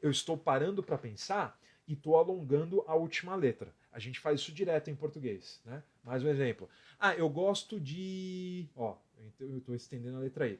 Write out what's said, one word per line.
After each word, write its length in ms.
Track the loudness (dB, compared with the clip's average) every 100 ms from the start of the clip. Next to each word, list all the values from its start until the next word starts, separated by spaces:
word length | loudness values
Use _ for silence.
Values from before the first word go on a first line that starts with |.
Eu 100 | 2
estou 260 | 0 0 -2
parando 460 | 4 4 4 0
pra 140 | -2 -2
pensar 600 | -4 -10 -2 -2 -2 -6 _ _ -8
e 80 | -6
tô 200 | 6 6
alongando 680 | 6 2 4 2 4 0 4
a 80 | 2
última 400 | 2 -4 -4 2
letra. 380 | 2 2 -8 -16 _
A 80 | -12
gente 200 | -10 -6
faz 220 | 0 0
isso 100 | 0
direto 380 | -4 0 0 0
em 60 | -6
português, 680 | -6 -4 -6 -6 -8 -20 -14
né? 180 | -14 -14 _
Mais 200 | -6 -2
um 40 | 2
exemplo. 420 | 2 2 -2 -8 -18 -20 0
Ah, 160 | 2 4
eu 140 | 2
gosto 500 | 2 2 2 -2 -6
de, 880 | -6 -6 -6 -6 -6 -6 -6 -8 -10 -4
ó, 220 | -6 -6 _ _
eu 140 | -20 -12
tô, 80 | -8
eu 160 | -8
tô 140 | -6 -8
estendendo 420 | -6 -10 -8 -6
a 20 |
letra 280 | -6 -2
I. 120 | -2